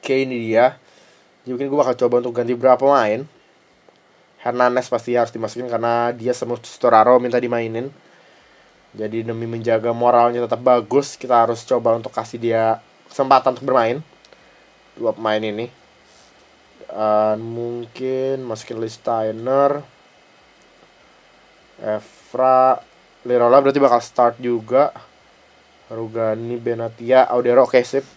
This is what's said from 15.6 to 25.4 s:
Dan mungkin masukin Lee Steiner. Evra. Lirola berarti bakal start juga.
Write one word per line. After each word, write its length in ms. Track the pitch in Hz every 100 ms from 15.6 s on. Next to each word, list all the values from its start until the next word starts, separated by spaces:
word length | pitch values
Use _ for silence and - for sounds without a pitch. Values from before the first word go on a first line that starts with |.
| 120 _ _ _ _ _ _ _ _ _ _ _ -
Dan 560 | 101 107 107 107 107
mungkin 960 | 113 117 120 120 117 - 131 131 131 135 127
masukin 320 | 110 - 113
Lee 80 | 110
Steiner. 960 | 110 - 117 110 110 120 135 143 143 147 _ _ _ _ _ _ _ _ _ _ _ _ _ _ _ _ _ _ _
Evra. 1040 | 107 107 - - - 127 131 131 131 123 - _ _ _ 123
Lirola 320 | 123 120 131
berarti 160 | 139 139
bakal 240 | 139 120
start 400 | 117 - 120 117
juga. 560 | 127 117 110 127 147 - - _ _ _